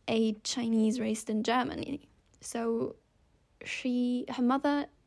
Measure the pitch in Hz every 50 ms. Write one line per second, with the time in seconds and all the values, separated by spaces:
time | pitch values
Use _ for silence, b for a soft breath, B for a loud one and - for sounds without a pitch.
0 | - - 226 226 226 220 208 214 - - - 247 233 226 226 220 220 220 220 254
1 | 220 220 220 220 - - 220 214 226 - 233 254 247 - - - - - 277 294
2 | - - _ _ _ _ _ - - - - 233 233 226 226 226 254 - - -
3 | _ _ _ _ _ _ _ _ _ _ _ - - - - - - 254 247 247
4 | 247 247 247 247 247 - 247 - 247 240 262 277 - 294 285 285 285 - _ _
5 | _